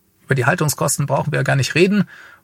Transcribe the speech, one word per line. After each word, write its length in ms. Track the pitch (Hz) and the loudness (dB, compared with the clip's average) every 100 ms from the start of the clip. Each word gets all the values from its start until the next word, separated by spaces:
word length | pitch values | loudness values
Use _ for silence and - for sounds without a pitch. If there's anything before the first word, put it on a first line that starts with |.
| _ _ | _ _
Über 120 | - 135 | -4 0
die 100 | 123 | 0
Haltungskosten 600 | 175 151 - 165 - 139 | 0 -2 -2 -2 -2 -2
brauchen 260 | 139 151 | -2 -2
wir 80 | 143 | -2
ja 40 | |
gar 120 | 135 139 | 0 0
nicht 200 | 120 151 | 0 2
reden. 340 | 190 208 175 - - - | 2 2 -2 -6 -20 -20